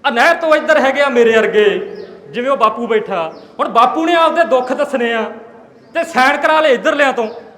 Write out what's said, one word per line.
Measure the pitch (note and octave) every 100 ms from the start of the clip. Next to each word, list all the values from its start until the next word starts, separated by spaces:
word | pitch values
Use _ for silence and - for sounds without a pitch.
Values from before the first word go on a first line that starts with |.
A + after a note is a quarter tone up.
| -
ਆ |
ਨਹਿਰ | A#3 D4 E4
ਤੋਂ | E4 D4+
ਇੱਧਰ | D#4 D4+
ਹੈਗੇ | C4 C4+
ਆ | C#4
ਮੇਰੇ | A#3+ A#3 A3+
ਵਰਗੇ, | G3+ G#3 G#3 F3+ - - - - -
ਜਿਵੇਂ | F3 B3+
ਉਹ | C#4
ਬਾਪੂ | A3 A3 A#3
ਬੈਠਾ। | A3 G#3 F#3+ D#3+ - - -
ਹੁਣ | C#4+
ਬਾਪੂ | A3 B3+ D#4 E4
ਨੇ | E4+
ਆਪਦੇ | D#4+ D#4+
ਦੁੱਖ | E4 B3+ B3+
ਦੱਸਣੇ | C4+ C#4+ C4+ A#3
ਆ | A#3 G#3 - - - - - -
ਤੇ | E4
ਸਾਈਨ | E4 - C4+ C#4+
ਕਰਾ | D#4+ D#4
ਲਏ | D#4
ਇੱਧਰਲਿਆਂ | A#3 C4+ D4 C#4
ਤੋਂ | A#3+ A3 - -